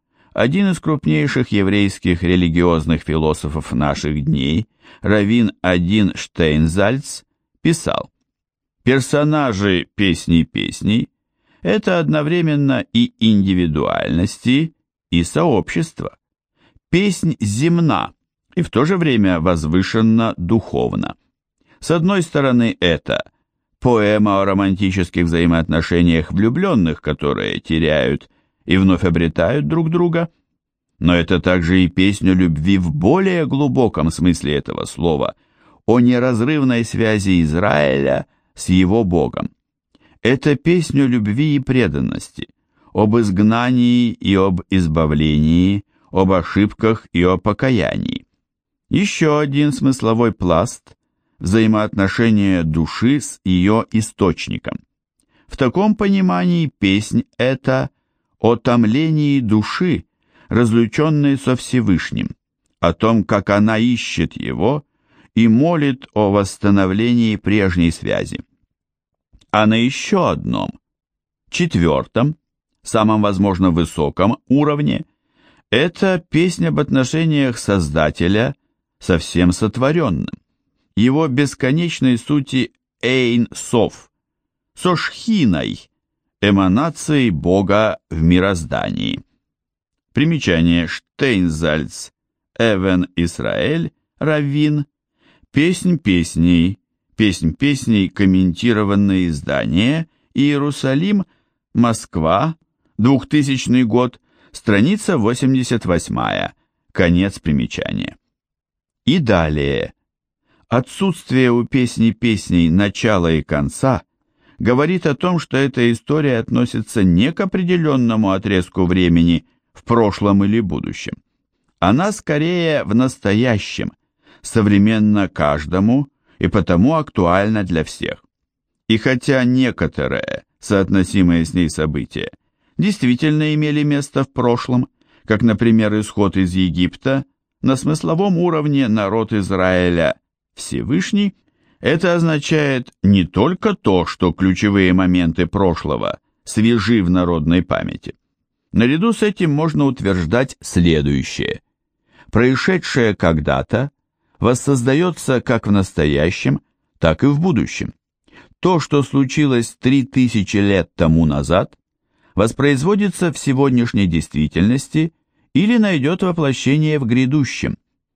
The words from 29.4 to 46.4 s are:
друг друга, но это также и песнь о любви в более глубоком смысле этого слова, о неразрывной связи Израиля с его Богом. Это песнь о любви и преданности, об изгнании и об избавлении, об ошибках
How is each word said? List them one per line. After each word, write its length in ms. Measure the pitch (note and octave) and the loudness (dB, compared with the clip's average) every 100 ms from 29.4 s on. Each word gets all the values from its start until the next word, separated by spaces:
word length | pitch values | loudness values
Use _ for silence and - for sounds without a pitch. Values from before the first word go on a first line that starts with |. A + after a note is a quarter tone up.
| E2+ D3 C#3+ | -2 -2 -2
друг 220 | D#3+ D#3+ | -2 -2
друга, 400 | E3+ F3 E3 E3 _ _ _ _ _ _ _ | -2 -2 -2 -6 _ _ _ _ _ _ _
но 160 | E2 F2 | 0 2
это 240 | D#2+ F2+ | 2 0
также 440 | F#2 F2+ E2 F#2 | 2 0 2 2
и 40 | F2+ | 2
песнь 420 | F#2 F#2+ G2 F#2 | 2 0 2 0
о 40 | |
любви 440 | F#2 F2+ D2+ E2 G2 | 2 2 0 0 0
в 160 | E2+ | 0
более 540 | D2 F#2 F3 F#3+ F3 C#3+ | 0 0 2 0 -2 -4
глубоком 640 | C3+ C#3+ B2+ A2+ - D#2+ | -2 0 0 0 0 -4
смысле 440 | - F2 D#2+ C#2 C#2+ | 0 0 0 -2 -4
этого 300 | - G1+ - | -6 -10 -10
слова, 500 | - E2 D2 A1+ - _ _ _ _ - | -4 -2 -2 -4 -8 _ _ _ _ 0
о 140 | B2 | 4
неразрывной 840 | A#2+ B2 B2+ A#2 B2 D3+ C3 A#2 A2+ | 4 2 0 0 -2 0 0 -2 -2
связи 560 | - A2 G#2+ G2 F2+ | -2 0 0 2 2
Израиля 840 | D#2+ D#2+ G#2 D2+ D2 C2+ C2+ C2+ - _ _ | 2 0 0 2 0 0 0 -2 -6 _ _
с 160 | - - | -12 0
его 340 | F#2 F2+ A2+ | 2 4 2
Богом. 460 | G2 E2+ B1+ - - - _ _ _ _ _ _ | 0 0 -2 -4 -10 -14 _ _ _ _ _ _
Это 340 | A2 C3 D#3 C#3+ | 0 2 0 0
песнь 460 | D#3+ F3+ D#3+ C#3 | 2 0 0 0
о 60 | C#3 | 2
любви 480 | B2 G#2 A2 D#3 C#3+ | 0 0 0 0 -2
и 40 | |
преданности, 880 | C3 B2+ G2+ C#2+ B1+ G1+ - - - _ _ _ _ | 0 0 0 -2 -4 -6 -12 -18 -18 _ _ _ _
об 240 | - G#2+ A#2 | 0 2 2
изгнании 920 | G#2+ F#2 G#2+ A#2 B2 B2+ A#2+ B2 A#2+ | 2 2 2 2 0 2 2 2 0
и 240 | - F#2 F#2+ | -2 0 2
об 260 | G2 F2+ - | 2 -2 -2
избавлении, 1120 | F#2+ E2+ D#2 D#2 D2+ D#2 D2+ D#2 E2+ F#2 G2+ - _ _ | 0 0 0 0 2 2 2 2 4 2 0 -6 _ _
об 200 | - F#2+ | 0 2
ошибках 760 | F#2 | 0